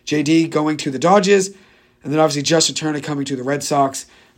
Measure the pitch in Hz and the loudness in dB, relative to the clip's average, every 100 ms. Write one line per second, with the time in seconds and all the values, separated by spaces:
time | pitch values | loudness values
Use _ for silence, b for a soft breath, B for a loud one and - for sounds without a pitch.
0 | - 151 143 165 160 156 151 156 151 131 | -4 -2 2 2 2 0 -2 -2 -4 0
1 | 160 202 190 202 190 b b b b b | 4 4 4 2 2 b b b b b
2 | 123 151 156 143 139 160 147 135 156 147 | -4 0 2 0 0 2 0 -2 -6 -6
3 | 143 143 139 131 123 143 143 147 139 - | -6 -6 -6 -6 -4 -4 -2 0 0 -2
4 | - b b | -14 b b